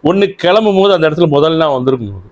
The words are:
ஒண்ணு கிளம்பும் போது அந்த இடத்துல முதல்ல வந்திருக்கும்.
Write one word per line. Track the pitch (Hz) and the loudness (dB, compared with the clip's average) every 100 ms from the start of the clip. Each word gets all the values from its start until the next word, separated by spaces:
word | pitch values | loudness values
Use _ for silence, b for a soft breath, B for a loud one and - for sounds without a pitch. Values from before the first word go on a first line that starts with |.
ஒண்ணு | 151 190 196 - | 0 0 0 -2
கிளம்பும் | 170 202 220 190 | 0 0 2 2
போது | 202 | 2
அந்த | 185 156 | 2 0
இடத்துல | 151 170 | 0 0
முதல்ல | 143 156 160 160 | 2 0 0 -2
வந்திருக்கும். | 131 127 131 107 98 92 | 0 -2 -2 -6 -12 -20